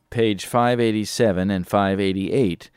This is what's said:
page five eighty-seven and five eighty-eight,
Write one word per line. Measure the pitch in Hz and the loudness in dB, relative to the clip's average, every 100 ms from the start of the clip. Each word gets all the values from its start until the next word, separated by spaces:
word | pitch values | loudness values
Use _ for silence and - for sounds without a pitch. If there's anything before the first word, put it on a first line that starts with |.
| _ | _
page | 117 113 98 - | -2 0 0 -2
five | 120 120 123 | 0 2 2
eighty-seven | 113 107 101 - 113 90 95 | 0 0 -4 0 2 2 0
and | 95 87 | -2 0
five | 104 98 98 | 0 0 0
eighty-eight, | 98 95 98 - 110 85 - | 0 -2 -2 0 0 -2 -10